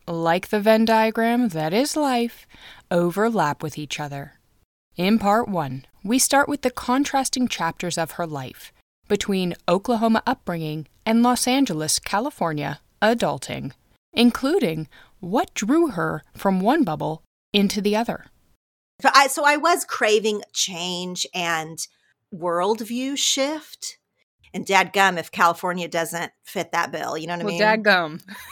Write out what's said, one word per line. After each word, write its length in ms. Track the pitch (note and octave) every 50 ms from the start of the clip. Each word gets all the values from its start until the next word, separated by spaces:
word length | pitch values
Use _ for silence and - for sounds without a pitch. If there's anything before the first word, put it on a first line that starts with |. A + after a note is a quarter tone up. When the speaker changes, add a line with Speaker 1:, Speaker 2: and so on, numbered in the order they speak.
| _
Speaker 1:
like 440 | - E3+ E3 E3 E3 E3+ F#3+ - -
the 100 | A3+ G#3+
Venn 260 | G3+ A3 A3 A3 A3+
diagram 640 | A3 A3+ A3 A3 A3+ A3 A3+ A3+ A#3 A#3+ B3 B3 G#3+
that 240 | D#3+ D#3+ D#3 D#3+ F3+
is 240 | A3+ C#4 D4 -
life, 480 | D#4 D4+ C4+ B3 A#3+ A#3 A#3 - - - _ - - - - - - - -
overlap 720 | F3+ F3 F3 F3 E3+ F#3+ G#3+ A#3 A3+ G3 D#3 D3 C#3 - -
with 120 | D3 -
each 240 | D3+ D3+ - - -
other. 340 | D3+ C#3+ C#3+ C#3+ C#3 - _ _ _ _ _ _ _ _ _ _ _ _ _
In 200 | - F3 G3 A3+
part 300 | G#3+ G3+ G3+ G3+ A3+ A#3+
one, 360 | G#3 G3 E3+ D3 C3 C3 C3+ - _ _ _ -
we 160 | G3 A#3+ C4
start 280 | - - D4 C4+ C#4+
with 140 | - D4 -
the 80 | - B3+
contrasting 760 | - - - - B3 C4+ C#4+ - - C4+ C4 - - B3+ B3+
chapters 500 | A3+ - - E3+ E3 D#3+ - F3+ F3 -
of 140 | E3+ E3 -
her 160 | - - F3
life 440 | D#3+ D3+ C#3 C3 B2 - - - - _ _ _ _ _ _ _
between 480 | - G#3 G3+ - - G3 F#3+ F#3 F3 - - _
Oklahoma 540 | - F3 G3 - - A#3+ G#3 A3+ A3+ A3+ A3 -
upbringing 600 | C4 C4 - _ - F3 E3 D#3+ D3+ D3+ D#3+ D3 - _ _ -
and 160 | A3 A3+ A#3 A#3+
Los 240 | B3 B3 - -
Angeles, 500 | B3 B3+ C#4 C4+ B3+ E3 D#3 D#3 D#3 -
California, 840 | - - - - G3+ B3 D4 - - F#3+ E3 D#3 D3 C#3+ D3+ D3 - _ _ _ -
adulting, 680 | G3+ G#3+ A#3+ A#3 G3+ D#3 C#3+ C3+ - - C#3+ C3+ - - - _ _ _ _ _ _ _ -
including 720 | A3 A#3 A#3+ - - - C4+ E4+ G4 C4 E3 D#3+ D#3 D#3 - - - - _ _ _
what 340 | - F3 G3+ A#3+ B3 - -
drew 320 | - G#3 G#3 C#4+ E4 E4+
her 340 | D4 G3 F3 D#3+ D#3+ D#3+ D#3 - _ -
from 240 | - - G3 F#3+ F#3
one 240 | F#3 A3 C#4+ E4+ B3+
bubble 400 | E3+ D3+ D3+ D3+ D3+ D#3+ - _ _ _ _ _ _
into 300 | - G3+ G3+ F#3+ - G#3
the 140 | F#3+ G#3 G#3
other. 320 | G#3+ A#3+ A3+ - - - - _ _ _ _ _ _ _ _ _ _ _ _ _ -
Speaker 2:
So 80 | - C4 -
I, 140 | C4+ C#4
so 160 | C4+ - E4 D4
I 120 | C#4+ D4
was 280 | D4+ C#4+ E4+ F4 - -
craving 560 | - - - A#3+ G#3+ G#3+ A3 G3 A3 G#3+ G3+ - - -
change 720 | - - F#3 F#3+ E3 F3 F3+ F3+ F3 F3+ F3+ F3+ - - - -
and 440 | F#3 F3 E3+ E3 D#3+ D#3 D#3+ D#3+ - - - _ _ _ _ _ _ _ _ G#3
worldview 840 | D#3+ E3+ F3 E3+ F3 F3+ G3+ A3+ A3 A3+ G#3 A#3 B3 C4 C4+ C#4+
shift. 800 | C4+ - - - C4+ C4+ C#4+ D#4 D4+ - - - - - - - _ _ _ _ _ _ _ _ _ _ _ -
And 120 | F#3+ -
dadgum 540 | - G3 F#3+ F#3 - - G3+ G3 F#3+ F#3 E3+
if 120 | D#3 -
California 560 | - G#3 F#3 E3+ E3+ - - F3+ F3 F#3 E3+
doesn't 440 | E3 - E3 E3 D#3 F3 E3+ E3+ - - _ _
fit 280 | - - G3 E3 -
that 200 | - E3+ E3+ -
bill, 240 | - D#3 - - C#3+
you 100 | D#3 D#3
know 60 | E3+ F3
what 80 | F3
I 40 | F#3
Speaker 1:
Well, 80 | G#3 F#3
Speaker 2:
mean? 80 | F3
Speaker 1:
dadgum. 600 | G#3 G#3+ A3 A3 G#3 G#3 G3 F3+ E3 D#3 D#3 F3 - - G3+ - - -